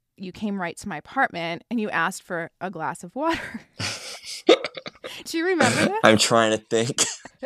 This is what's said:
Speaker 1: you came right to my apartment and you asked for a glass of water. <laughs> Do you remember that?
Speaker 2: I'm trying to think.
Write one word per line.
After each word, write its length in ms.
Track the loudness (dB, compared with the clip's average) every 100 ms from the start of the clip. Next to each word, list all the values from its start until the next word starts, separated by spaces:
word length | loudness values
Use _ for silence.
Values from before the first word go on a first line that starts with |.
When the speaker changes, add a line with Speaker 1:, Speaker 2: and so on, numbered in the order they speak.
| _ -14
Speaker 1:
you 160 | -12
came 300 | -6 -4 -2
right 160 | -4 -6
to 100 | -8
my 100 | -10
apartment 640 | -6 0 0 0 -4 -6 -4
and 80 | -4
you 100 | -2
asked 320 | 0 0 -2
for 300 | -8 -6 -6 -8
a 80 | -10
glass 340 | -6 -6 -8
of 120 | -10 -4
water. 260 | -2 -2 -6 -12 -16 -8
<laughs> 640 | -6 -6 -10 -14 -12 -6 4 6 4 -10 -16 -16 -16 -14 -6
Do 120 | -2
you 80 | 0
remember 400 | 4 4 4 2
that? 140 | 4
Speaker 2:
I'm 140 | 6 6
trying 340 | 6 4 4
to 60 | 2
think. 460 | 0 0 0 0 -2 -4 -16 -14